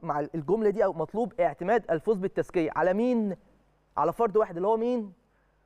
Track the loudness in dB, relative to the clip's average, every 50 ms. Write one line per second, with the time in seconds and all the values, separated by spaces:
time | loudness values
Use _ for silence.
0 | -6 -4 -2 -2 -4 -4 -6 -6 -2 0 0 2 2 2 2 2 2 0 0 -2
1 | -6 -4 -4 -4 -4 -2 0 0 0 0 0 -2 -2 0 0 2 2 0 -2 -2
2 | 0 0 0 0 -2 -4 -2 -4 -4 -2 0 0 0 0 0 0 2 2 2 2
3 | 2 2 2 0 0 -2 -4 -6 _ _ _ _ _ _ _ _ _ _ -4 -2
4 | 0 0 0 0 0 2 4 2 2 2 0 -2 0 2 2 2 2 0 0 -2
5 | -4 -6 -12 _ _ _ _ _ _ _ _ _ _